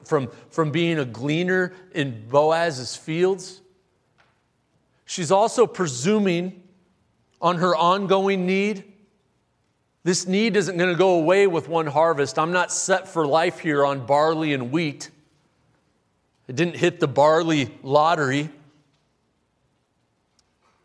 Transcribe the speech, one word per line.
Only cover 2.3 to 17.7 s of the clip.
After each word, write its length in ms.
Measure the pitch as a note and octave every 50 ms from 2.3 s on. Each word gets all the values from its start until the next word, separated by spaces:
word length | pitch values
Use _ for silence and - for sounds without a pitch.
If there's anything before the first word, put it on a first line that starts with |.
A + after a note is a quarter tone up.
| B2 C#3+ D3+ D#3 E3 E3 E3+ E3+ D3 B2+ B2 A2 -
fields. 640 | - - - D#3+ E3 F3+ F#3 G3 F#3 F3 - - - _ _ _ _ _ _ _ _ _ _ _ _ _ _ _ _ _ _ _ _ _ _ _ _ _ _ _ _ _
She's 260 | - - - F3 C#3
also 360 | F#3+ G3 G#3+ A3+ - - A3+ -
presuming 960 | - - F#3 D#3 B2+ A#2+ B2+ F#3 G#3+ A3 G#3 F#3+ E3+ E3+ F3 F#3 F#3+ - - _ _ _ _ _ _ _ _ _ _ _ _ _ _ _
on 160 | E3+ E3+ F3+ E3
her 180 | F#3 F3+ F3
ongoing 720 | D#3 E3+ F3 F#3 G3+ G3+ F3 F#3+ G3 F#3+ G3 G3 F#3+ F3+
need. 380 | F3+ F#3+ G3 G3+ G#3 G#3+ G3 - - - _ _ _ _ _ _ _ _ _ _ _ _ _ _ _ _ _ _ _ _ _ _
This 240 | E3+ F#3 F3+ - F#3
need 280 | F#3 G3+ A3 A#3 F#3
isn't 220 | G#3 F3+ D#3 F#3 E3+
gonna 180 | F3+ F#3 F3
go 200 | D#3+ F#3 F#3+ F3+
away 320 | E3+ D#3 D#3+ F#3 G3 G3+ G3
with 200 | E3+ D#3+ - C#3+
one 200 | E3 E3 D#3+ D3
harvest. 520 | C3+ D3+ D#3+ E3 E3 C#3+ C#3+ C3+ - D#3
I'm 140 | D#3 E3 F3+
not 180 | F3+ F3 E3+
set 380 | - - - - F#3+ F#3 F#3 -
for 180 | - E3 D#3 C#3+
life 320 | C#3 D#3+ E3 F3+ E3 -
here 260 | - E3 D3 C#3+ C#3
on 200 | C#3 C#3 C#3 B2
barley 480 | A2 C#3 D3 D3+ D#3 E3 D#3 D#3+ D#3 C#3+
and 180 | C3+ B2 A#2+
wheat. 380 | C3+ E3 E3+ D3+ C3+ - - - - _ _ _ _ _ _ _ _ _ _ _ _ _ _ _ _ _ _ _ _ _ _ _ _ _ _ -
I 60 | C3
didn't 220 | A#2+ E3+ F3 D#3
hit 240 | C3+ - F3+ E3+ -
the 80 | E3 D3
barley 640 | A#2+ C3+ C#3+ D3+ D#3 E3 F3 E3 D#3+ D3 C3 G#2+